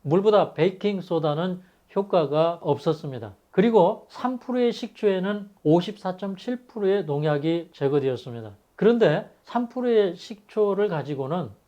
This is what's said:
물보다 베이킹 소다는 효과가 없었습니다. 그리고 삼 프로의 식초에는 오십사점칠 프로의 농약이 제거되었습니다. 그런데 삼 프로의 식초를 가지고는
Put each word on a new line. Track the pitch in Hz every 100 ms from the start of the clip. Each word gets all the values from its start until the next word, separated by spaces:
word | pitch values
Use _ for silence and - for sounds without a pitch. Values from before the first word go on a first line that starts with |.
| 143
물보다 | 175 208 208 165
베이킹 | - 175 185 202 196
소다는 | 175 165 156 147 180 180 - _ _ 202
효과가 | 202 185 147 151 160 170
없었습니다. | 160 123 165 151 147 127 104 - _
그리고 | - 226 220 170 226 -
삼 | - 247 254
프로의 | - 247 240
식초에는 | 226 220 - 214 190 190 208 202 _
오십사점칠 | 151 170 180 208 185 185 196 190 - 247 -
프로의 | 220 196 202 156
농약이 | 143 151 147 156 170 165
제거되었습니다. | - 139 143 131 123 131 117 110 101 _ -
그런데 | 196 240 190 160 - _
삼 | - 240 240
프로의 | 254 247 226 196 175
식초를 | - 208 _ 220 208 190 208
가지고는 | 160 135 139 135 175 117 98